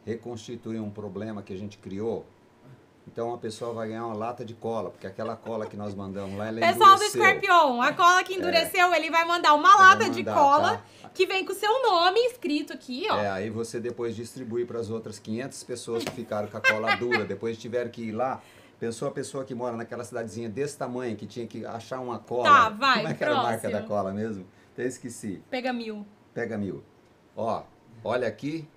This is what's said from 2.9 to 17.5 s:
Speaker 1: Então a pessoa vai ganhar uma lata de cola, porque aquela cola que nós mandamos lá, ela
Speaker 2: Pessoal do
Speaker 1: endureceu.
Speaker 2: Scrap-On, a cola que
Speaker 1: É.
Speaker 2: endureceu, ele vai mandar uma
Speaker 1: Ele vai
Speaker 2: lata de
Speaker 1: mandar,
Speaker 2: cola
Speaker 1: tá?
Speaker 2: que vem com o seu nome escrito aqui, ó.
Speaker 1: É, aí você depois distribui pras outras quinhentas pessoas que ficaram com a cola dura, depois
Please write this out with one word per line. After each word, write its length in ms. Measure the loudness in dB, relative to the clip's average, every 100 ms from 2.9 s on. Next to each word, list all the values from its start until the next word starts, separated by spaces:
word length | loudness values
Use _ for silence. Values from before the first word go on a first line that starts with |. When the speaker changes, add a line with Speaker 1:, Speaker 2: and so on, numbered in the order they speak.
| _ -16
Speaker 1:
Então 260 | -8 -6
a 40 | -6
pessoa 360 | -8 -8 -8
vai 140 | -6 -6
ganhar 160 | -6 -6
uma 100 | -6
lata 280 | -6 -8 -12
de 80 |
cola, 360 | -8 -6 -4 -6
porque 140 | -10 -14
aquela 300 | -8 -8 -8
cola 300 | -8 -8 -6
que 80 | -8
nós 180 | -10 -8
mandamos 400 | -8 -8 -8 -6
lá, 100 | -6
ela 120 | 0
Speaker 2:
Pessoal 360 | 2 8 8 8
do 60 |
Speaker 1:
endureceu. 60 | 4 4 4 4
Speaker 2:
Scrap-On, 400 | 4 6 6 4
a 120 | 0
cola 300 | 6 6 6
que 100 | 2
Speaker 1:
É. 40 | -4
Speaker 2:
endureceu, 560 | 0 0 2 4 4
ele 160 | 4 2
vai 140 | 0 2
mandar 280 | 2 6 6
uma 140 | 10
Speaker 1:
Ele 80 | 12
vai 100 | 12
Speaker 2:
lata 220 | 10 4
de 140 | 0
Speaker 1:
mandar, 120 | 0 4
Speaker 2:
cola 420 | 6 6 4 -2 -8 -20
Speaker 1:
tá? 80 | -20
Speaker 2:
que 120 | -2 0
vem 180 | 0
com 80 | -4
o 40 | -2
seu 260 | 2 4
nome 360 | 4 4 4 4 2
escrito 440 | 0 -2 -2 -4
aqui, 320 | -12 -10 -6 -2
ó. 80 | 0
Speaker 1:
É, 100 | 0
aí 200 | -2 -4
você 300 | -6 -6 -6
depois 360 | -6 -4 -6 -6
distribui 480 | -12 -12 -6 -4 -4
pras 240 | -6 -6
outras 260 | -8 -10 -14
quinhentas 440 | -8 -8 -8 -12
pessoas 400 | -12 -10 -6 -6
que 80 | -6
ficaram 360 | -8 -8 -6 -6
com 100 | 0
a 40 |
cola 340 | 0 2 -2 -2
dura, 300 | 0 -2 -4
depois 320 | -6 -6